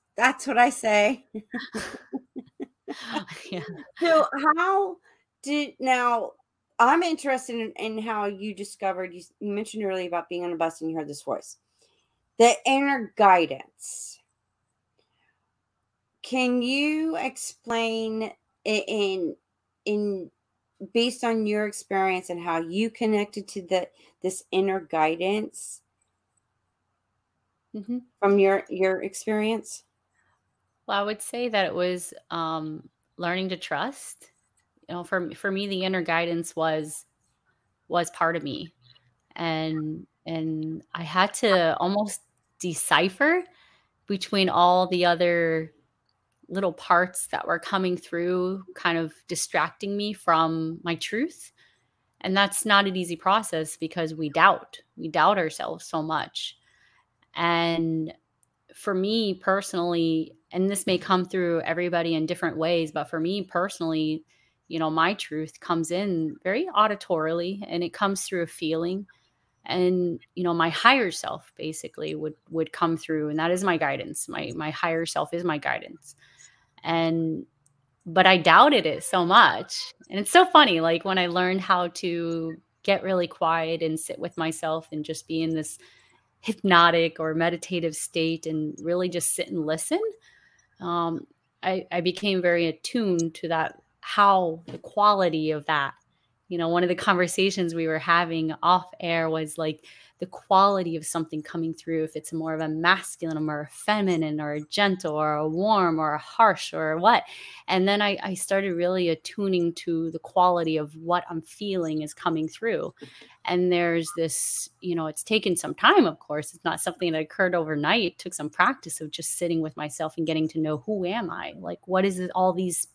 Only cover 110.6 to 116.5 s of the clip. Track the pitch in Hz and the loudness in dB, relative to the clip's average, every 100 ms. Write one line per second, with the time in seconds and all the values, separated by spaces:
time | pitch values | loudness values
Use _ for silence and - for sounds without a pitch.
110.6 | 160 156 147 160 165 175 - 165 160 - | 0 0 -2 -6 0 0 0 -8 -10 -8
111.6 | 208 185 160 156 151 - 175 160 156 - | -4 -2 -2 -4 -6 -6 -4 -2 -4 -6
112.6 | 226 170 147 - 135 - - - - 180 | -4 -4 -4 -10 -20 -20 -20 -12 -2 0
113.6 | 180 175 175 170 160 - 160 - - - | 2 2 2 0 -2 -2 -2 -2 -4 -6
114.6 | - _ 185 170 156 - - 214 202 170 | -8 _ -6 -4 -4 -6 0 0 0 -2
115.6 | 151 151 226 381 202 156 - 151 151 | -4 2 4 6 6 2 -6 -6 -6